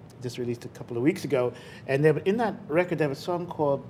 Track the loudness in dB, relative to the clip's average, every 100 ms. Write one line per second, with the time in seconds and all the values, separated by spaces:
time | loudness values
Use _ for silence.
0 | -20 -12 -10 -6 -6 -6 -10 -14 -8 2
1 | 2 2 0 2 0 -4 -14 -14 -2 4
2 | 6 4 2 2 0 -2 0 2 2 2
3 | 0 0 -2 -4 -4 0 0 0